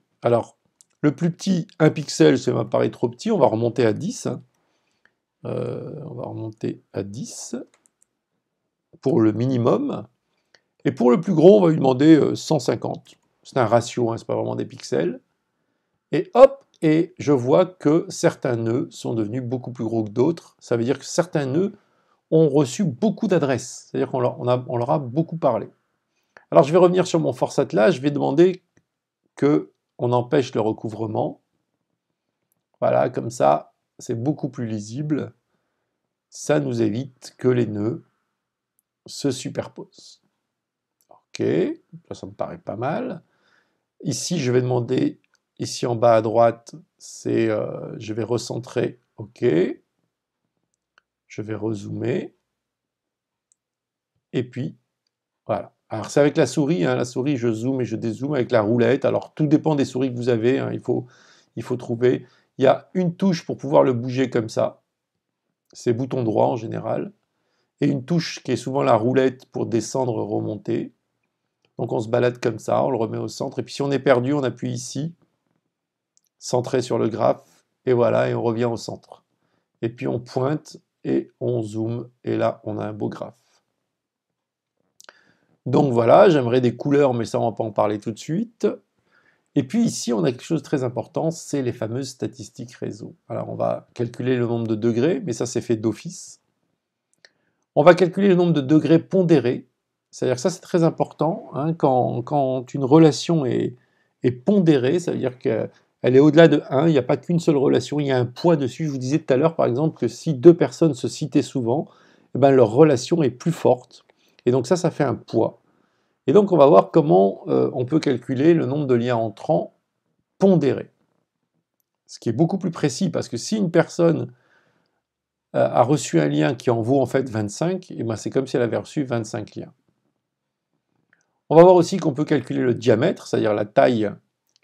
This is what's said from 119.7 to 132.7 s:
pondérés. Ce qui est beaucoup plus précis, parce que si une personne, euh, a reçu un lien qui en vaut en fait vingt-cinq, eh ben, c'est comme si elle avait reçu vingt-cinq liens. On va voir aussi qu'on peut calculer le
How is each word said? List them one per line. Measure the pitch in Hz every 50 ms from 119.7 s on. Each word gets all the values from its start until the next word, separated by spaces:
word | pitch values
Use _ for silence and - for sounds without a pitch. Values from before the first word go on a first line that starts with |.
| _ _ _ _ _ _ _ _ _ _ _ _ _ -
pondérés. | 190 196 190 160 143 131 110 104 - - _ _ _ _ _ _ _ _ _ _ _ _ _ _ _ _ _ _ _ _ _ _ _
Ce | - - -
qui | - 120
est | 107
beaucoup | 120 175 165 202 185
plus | - 175 165
précis, | - - 143 - - 196 165
parce | - 120 - -
que | -
si | 117 - - 214
une | 220 196 170
personne, | 170 165 160 - - - 170 165 156 131 120 123 - _ _ _ _ _ _ _ _ _ _ _ _ _ _ _ _ _ _ _ _ _ _ _ -
euh, | - 65 -
a | - - 120
reçu | 123 151 143 - - - 165
un | 151 147
lien | 147 147 151 147 139
qui | 123 - 131
en | 117 113 110
vaut | 117 139 143
en | 131
fait | 127 - 135 135 135
vingt-cinq, | 107 113 104 101 - - 156 175 190 185 - - -
eh | - 120
ben, | 113 110
c'est | 104 - -
comme | - 135 135 127
si | -
elle | 139 120
avait | 110 107
reçu | 107 104 - - 156 139
vingt-cinq | 127 127 117 110 - - 113 104 - -
liens. | 110 - - - _ _ _ _ _ _ _ _ _ _ _ _ _ _ _ _ _ _ _ _ _ _ _ _ _ _ _ _ _ _ _ _ _ _ -
On | 147
va | 160 175
voir | 185 185
aussi | 180 165 175 196 185
qu'on | - 165 127
peut | 143 151
calculer | - 156 139 120 - 143 139 131
le | 123